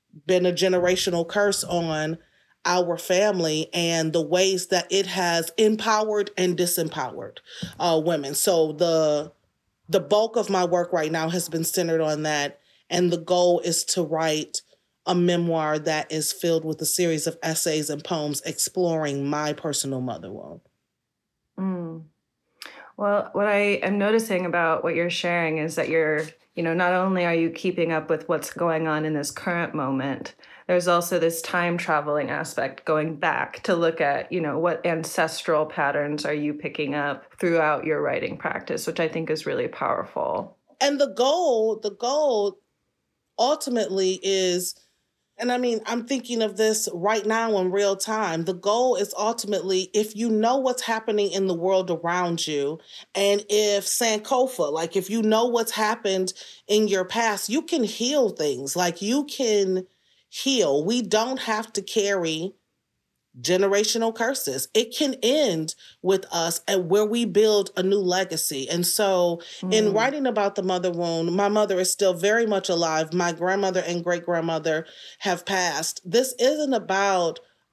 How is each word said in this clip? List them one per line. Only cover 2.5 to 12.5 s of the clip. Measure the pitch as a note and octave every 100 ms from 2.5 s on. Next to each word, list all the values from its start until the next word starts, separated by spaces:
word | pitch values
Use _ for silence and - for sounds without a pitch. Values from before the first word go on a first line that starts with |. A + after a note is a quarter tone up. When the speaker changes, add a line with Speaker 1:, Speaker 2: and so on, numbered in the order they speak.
| _
Speaker 1:
our | E3+ F3+ F3 F3
family | - F#3 G#3 F#3 E3 D#3 D#3
and | E3+ E3+ E3 D#3+
the | E3
ways | D3+ F3+ F#3+ F#3 F3+
that | F3+ E3+
it | F#3+ F#3
has | F3 F3 E3+ E3 -
empowered | G#3+ G#3+ A3+ G#3+ G#3+ G#3 G3+ -
and | F3+ E3+
disempowered, | F3 - D#3+ D#3+ B2+ - G2+ - - - - -
uh, | F3 D#3+
women. | D#3 D#3+ C#3
So | D3 - E3+ D#3
the | D3+ E3+ D#3+ D#3 D3 D#3+ - _ _ _ _ -
the | F3+
bulk | C#3+ G#3 A3 A3+
of | G3+
my | F#3+
work | F3 F3 F3
right | F3 D#3
now | D#3+ D#3+
has | F3 E3
been | D#3+
centered | E3 - E3 E3
on | D#3 D3+
that, | D#3 D3 C#3+